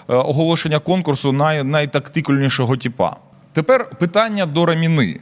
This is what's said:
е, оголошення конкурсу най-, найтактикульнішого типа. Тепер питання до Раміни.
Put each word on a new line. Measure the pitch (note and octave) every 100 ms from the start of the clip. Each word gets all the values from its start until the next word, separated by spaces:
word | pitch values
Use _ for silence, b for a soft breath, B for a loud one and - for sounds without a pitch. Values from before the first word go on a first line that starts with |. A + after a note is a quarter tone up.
| -
е, |
оголошення | B2+ C3+ C#3 D#3+ E3 E3 D3+
конкурсу | - F#3 E3 C3+ C#3+
най-, | C3+ D3+ D#3
найтактикульнішого | C3+ D3+ D3 D3 C#3 - C#3+ C#3 C#3 C3 A#2+ C3
типа. | B2 - F2 - - - _
Тепер | D#3+ D#3+ C4 A#3
питання | - F3 G3 A3+ G#3 F3
до | D3 E3+
Раміни. | D#3+ E3 D#3+ G2+ -